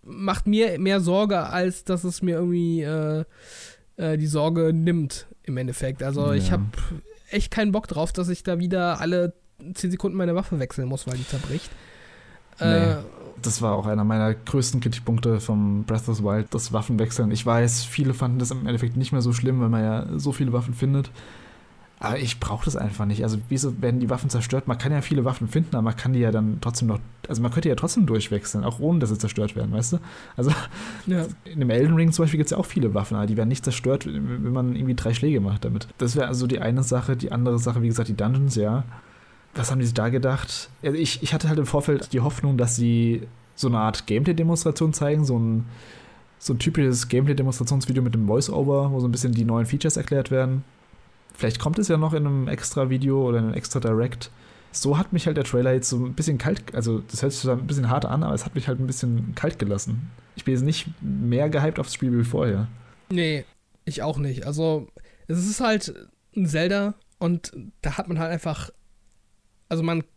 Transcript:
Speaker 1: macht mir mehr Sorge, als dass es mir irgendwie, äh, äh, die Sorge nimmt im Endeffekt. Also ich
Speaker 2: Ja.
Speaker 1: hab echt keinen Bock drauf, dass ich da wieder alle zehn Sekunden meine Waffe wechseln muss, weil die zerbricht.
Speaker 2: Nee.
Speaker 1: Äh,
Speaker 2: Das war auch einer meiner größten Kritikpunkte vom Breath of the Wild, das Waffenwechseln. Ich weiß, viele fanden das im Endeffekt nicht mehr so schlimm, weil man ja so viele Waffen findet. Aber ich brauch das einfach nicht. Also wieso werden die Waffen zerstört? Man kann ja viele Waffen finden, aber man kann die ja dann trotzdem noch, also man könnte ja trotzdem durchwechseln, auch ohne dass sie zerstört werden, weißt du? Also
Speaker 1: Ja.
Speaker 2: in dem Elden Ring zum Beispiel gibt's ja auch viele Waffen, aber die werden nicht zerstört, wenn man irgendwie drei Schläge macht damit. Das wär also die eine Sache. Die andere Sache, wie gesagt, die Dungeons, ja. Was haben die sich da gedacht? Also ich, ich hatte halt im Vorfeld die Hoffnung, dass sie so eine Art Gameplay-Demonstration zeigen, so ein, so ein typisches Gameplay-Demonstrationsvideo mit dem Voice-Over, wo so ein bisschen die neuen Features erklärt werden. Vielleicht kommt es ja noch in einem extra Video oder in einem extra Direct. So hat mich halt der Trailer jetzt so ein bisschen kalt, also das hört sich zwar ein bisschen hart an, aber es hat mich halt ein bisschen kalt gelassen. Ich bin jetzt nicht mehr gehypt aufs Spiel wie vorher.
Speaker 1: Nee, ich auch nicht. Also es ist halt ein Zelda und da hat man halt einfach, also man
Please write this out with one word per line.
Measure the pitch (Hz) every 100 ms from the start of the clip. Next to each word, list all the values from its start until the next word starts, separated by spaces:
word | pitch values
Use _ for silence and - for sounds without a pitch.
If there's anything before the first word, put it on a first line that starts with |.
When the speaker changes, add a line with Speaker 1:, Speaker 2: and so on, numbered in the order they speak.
Speaker 1:
macht | - - 196 - -
mir | 214 226 170
mehr | 190 196
Sorge, | 175 190 208 190 151
als | 180 185 180
dass | - 180
es | 180 170
mir | 185 165
irgendwie, | 175 175 170 165
äh, | 147 156 151 156 160 - - - - - - -
äh, | 165 156
die | 151
Sorge | 147 151 165 160
nimmt | 165 165 175 147 - - -
im | - 127
Endeffekt. | 127 123 135 135
Also | 131 139 143
ich | 101 92
Speaker 2:
Ja. |
Speaker 1:
hab | 92 104 - - 160 - - -
echt | 208 -
keinen | - 214
Bock | 202 214
drauf, | 160 165
dass | - 175
ich | 180
da | - 170
wieder | 175 185 175 170
alle | 165 180 175 - - _ -
zehn | 180 185
Sekunden | 185 202 190
meine | 175 170
Waffe | 190 160
wechseln | 127 - 127
muss, | 135 -
weil | 127
die | 127
zerbricht. | 135 139 147 - - - - - - - - - -
Speaker 2:
Nee. | - 165 165
Speaker 1:
Äh, | - - - - -
Speaker 2:
Das | 120 107
war | 117 104
auch | 104
einer | 107
meiner | 107 110 110
größten | 110 - 139 120 127
Kritikpunkte | 117 117 - 117 117 110
vom | 113 107 101 101 107
Breath | 110 117
of | 107
the |
Wild, | 104 107 107
das | 120 -
Waffenwechseln. | 110 107 113 113 - 110
Ich | 110 123
weiß, | 117 120 117 -
viele | - 135
fanden | 123 127 127
das | 120
im | 127 117
Endeffekt | 117 120 120
nicht | 131
mehr | 135
so | 120
schlimm, | 120 127 127
weil | 117
man | 113
ja | 110 110 - 156
so | 143
viele | - 135
Waffen | 120 120
findet. | 120 151 139 135 - - - - - - - - _
Aber | 110 123
ich | 120 -
brauch | - 104 -
das | 135
einfach | 104 101 101
nicht. | 104
Also | 117 110 110
wieso | 135 139 120
werden | 123 127
die | 117
Waffen | 120 143
zerstört? | 160 117 135 151
Man | 135
kann | 135
ja | 151
viele | - 147
Waffen | 127 123 113
finden, | 151 165 123
aber |
man | 113 113
kann | 123
die | 123
ja | 117
dann | 110 107 107
trotzdem | 120 117 117
noch, | 101 - - -
also | 117
man | 120
könnte | 123 160
ja | 127
trotzdem | 170 - 165
durchwechseln, | 110 - 104 - 104 101
auch | 117
ohne | 147 170
dass | 117
sie | 107
zerstört | 107 - 101 -
werden, | 110
weißt | 107 117
du? | 170 - - - -
Also | 123 147 - - - - -
Speaker 1:
Ja. | 180 165 - -
Speaker 2:
in | 160
dem | 123
Elden | 117 151 160
Ring | 165
zum | 165
Beispiel | 160 156
gibt's | 147
ja | -
auch | 185
viele | - 117
Waffen, | 101 101 104
aber | 104
die | 110
werden | 110
nicht | 131
zerstört, | - 120 123 131 -
wenn | 73 131 123 131
man | 127 127 123
irgendwie | 131 120
drei | 110
Schläge | 117 143 139
macht | 98 107
damit. | 117 113 - -
Das | 123 143
wär | 123
also | 123 123
die | 120
eine | 110 127
Sache. | 127 123 120 127
Die | -
andere | 120 123 120
Sache, | 120 117
wie | 117
gesagt, | 117 110
die | 101
Dungeons, | 104 135 139 117
ja. | 104 120 123 - - - - - - -
Was | 113
haben | 131
die | 120
sich | 120
da | 113
gedacht? | 127 131 131 - - - -
Also | 135 151
ich, | 160 -
ich | -
hatte | 160 156
halt | 156
im | 139
Vorfeld | 147 147 139 -
die | 131
Hoffnung, | 131 - 143 131
dass | 120 117
sie | 117 117 117 113 - - - -
so | 131
eine | 117
Art | 110 107 -
Gameplay-Demonstration | 107 147 165 165 165 165 147 160
zeigen, | 151 143 151 143
so | 117
ein, | 113 113 117 - - - - - - _
so | -
ein | 120
typisches | - 160 135 123 120
Gameplay-Demonstrationsvideo | 123 139 143 135 123 127 139 131 131
mit | 123
dem | 113 104
Voice-Over, | 113 120 - 139 139 139
wo | 135
so | 123
ein |
bisschen | 117 127
die | 117 117
neuen | 113 117
Features | 139 156 -
erklärt | 143 139 127
werden. | 131 131 131 139 _ _ - - - _
Vielleicht | - 120 113
kommt | 151 175
es | 202
ja | 160
noch | 156
in | 156 147
einem | 139 131
extra | - - - 131
Video | 131 135 135 127
oder | 117
in | 110
einem | -
extra | - 135
Direct. | 117 110 123 - - - - - -
So | - 139 143
hat | 190
mich | 175 170
halt | 156
der | 123
Trailer | 123 127
jetzt | 127 120
so | 123
ein | 123
bisschen | 131 156 135
kalt, | 131 196 - -
also | 113 113 -
das | -
hört | 139
sich | 139
zwar | 170 143
ein | 139
bisschen | 143 120
hart | 127 123
an, | 139
aber | 156 139
es | -
hat |
mich | 156 -
halt | 127
ein | 131
bisschen | 127 123 120 113
kalt | - 135 -
gelassen. | 101 101 - 113 151 - - -
Ich | -
bin |
jetzt | 127
nicht | 135 160 - -
mehr | 139 135 120 120 151
gehypt | 151 151 160
aufs | 139 -
Spiel | 127 120
wie |
vorher. | 120 - 131 98 113 - - - _
Speaker 1:
Nee, | 180 160 151 - _ _ _ -
ich | 139
auch | 143 135
nicht. | 143 127 143
Also | 147 160 156 117 - - - -
es | 165
ist | 190 208
halt | 247 214 - - - _ _ -
ein | 180
Zelda | 147 175 202 202 208 _ _
und | 170 175 - - - -
da | - -
hat | 180
man | 165
halt | 165
einfach, | 170 165 151 - - _ _ _ _ _ _ _ _ _
also | 165
man | 165 165 156